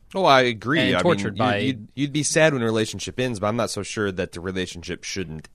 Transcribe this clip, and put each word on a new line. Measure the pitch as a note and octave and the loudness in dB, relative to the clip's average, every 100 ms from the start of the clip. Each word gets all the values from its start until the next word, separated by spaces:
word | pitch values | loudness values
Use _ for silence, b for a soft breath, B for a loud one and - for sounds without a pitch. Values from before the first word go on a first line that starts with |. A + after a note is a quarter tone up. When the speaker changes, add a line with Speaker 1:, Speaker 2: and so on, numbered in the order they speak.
| - | -10
Speaker 1:
Oh, | F#3+ F3 | 0 6
I | C3 | 6
agree. | B2+ A2 A2+ D#3 | 6 0 -2 0
Speaker 2:
And | - - | 2 2
Speaker 1:
I | |
Speaker 2:
tortured | F3 B2 G#2 | 2 2 0
Speaker 1:
mean, | G2 | 0
Speaker 2:
by | G#2+ G2+ | 0 2
Speaker 1:
you, | B2+ | 0
you'd, | B2+ G#2+ | -4 -8
you'd | - C#3+ | -6 -4
be | C#3+ | -2
sad | C3+ D#3+ D#3 | 0 4 4
when | C3+ | 4
a | A2+ | 2
relationship | A2+ A2 G2 - G#2 | 2 0 -4 -8 -4
ends, | B2+ G#2+ | -4 -2
but | G#2 | -2
I'm | A#2 | 0
not | G2+ | -2
so | - | -4
sure | F#2+ - G2+ | -6 -2 -2
that | F#2 F2 | -2 -6
the | E2+ | -6
relationship | F2+ F#2 F2+ F2 E2 E2+ | -6 -4 -6 -6 -10 -10
shouldn't | - G2 E2 D#2 - | -8 -8 -8 -10 -12